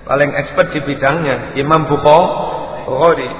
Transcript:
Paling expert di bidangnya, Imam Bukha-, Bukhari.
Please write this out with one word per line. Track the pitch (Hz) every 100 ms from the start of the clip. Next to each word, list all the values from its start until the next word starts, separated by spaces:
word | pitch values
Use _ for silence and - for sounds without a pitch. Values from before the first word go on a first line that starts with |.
Paling | - 139 143 143
expert | 143 - 180 156
di |
bidangnya, | 143 139 135 160 156 123 - -
Imam | 139 160 147
Bukha-, | 147 147 156 185 - - - - -
Bukhari. | - 127 165 151 123 -